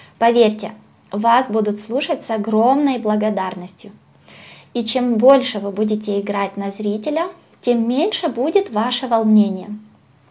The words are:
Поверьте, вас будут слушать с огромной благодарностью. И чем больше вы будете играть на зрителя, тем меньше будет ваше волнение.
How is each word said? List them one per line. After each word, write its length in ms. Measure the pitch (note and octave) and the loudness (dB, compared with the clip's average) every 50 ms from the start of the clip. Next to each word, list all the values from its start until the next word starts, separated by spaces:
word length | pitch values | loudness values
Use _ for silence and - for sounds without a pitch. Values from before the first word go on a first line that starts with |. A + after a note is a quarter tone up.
| - - _ - | -20 -20 _ 0
Поверьте, 520 | A3+ A#3 A#3 A#3+ A3+ G#3+ G#3+ - - - - - - _ _ _ _ _ | 2 4 6 6 4 4 2 -2 -8 -12 -12 -16 -20 _ _ _ _ _
вас 400 | - G#3 G#3+ A#3 A#3 B3+ C4 - | -6 -2 2 2 2 2 2 0
будут 300 | G#3 A3 G#3+ G#3 G#3 G#3 | -2 0 0 -2 -4 -6
слушать 420 | - - A3+ C4+ D4+ - D#4+ - - | -8 -6 -4 -4 -2 -4 -6 -6 -6
с 60 | - | -6
огромной 680 | A3+ G#3+ G3+ A3+ G#3+ G#3+ A3+ B3 C#4 C#4+ D4 C#4 C4 | -6 -4 -2 0 2 2 4 4 4 4 2 0 0
благодарностью. 920 | A#3+ G#3+ G#3+ G#3+ G#3+ G#3+ G#3+ G#3 F#3+ F#3+ F#3 F3+ F3+ F3 F3+ - - - G3+ - - _ _ _ _ _ - - - - - - - - _ - | 0 -2 -2 0 0 0 -2 -2 -2 -4 -6 -8 -10 -14 -14 -16 -20 -20 -20 -20 -20 _ _ _ _ _ -20 -20 -20 -20 -20 -20 -20 -20 _ -6
И 120 | A#3+ A3 | -6 -4
чем 300 | A#3 - C4 B3 B3 A#3 | -2 -2 -2 0 0 2
больше 440 | G#3+ A#3 C4 C#4 C4 A#3+ - - G3+ | 4 6 6 6 6 4 0 -6 -6
вы 120 | G3 G3+ | -6 -6
будете 500 | F#3+ G3 G#3+ G#3+ G#3+ G#3+ - G#3+ G3+ G3+ | -4 -2 -2 -2 -2 -2 -2 -4 -4 -2
играть 340 | G3+ G#3 G3+ G3+ G3+ G3 - | -4 -4 -4 -4 -4 -6 -6
на 160 | G#3 G3 G3 | -8 -8 -8
зрителя, 560 | G3 - A3 G3+ G#3 G#3+ - D4+ D4 D#4 F4 F#4+ - - _ _ _ _ | -8 -6 -4 -4 -4 -4 -4 -4 -2 -2 -4 -4 -8 -16 _ _ _ _
тем 280 | - B3 A#3+ A#3 A3+ A#3 | -2 0 0 2 0 0
меньше 400 | B3 C4 E4 G#4+ - - - D4 | 0 0 0 -2 -2 -4 -4 -4
будет 400 | A#3 A#3 B3+ D#4+ D#4 G4 G4 - | -2 -2 -2 2 2 0 0 0
ваше 380 | A#3 G#3 A3+ B3+ B3 - C#4 | -2 -2 -2 -2 -4 -4 -2
волнение. 640 | A#3+ A#3 A3+ A3 A3 G#3+ G#3+ G3+ F#3+ F#3 F#3 F3+ G3+ G#3 G#3+ - - - _ _ _ _ _ _ _ | 0 0 2 4 6 6 6 4 4 -2 -6 -8 -12 -12 -14 -16 -20 -20 _ _ _ _ _ _ _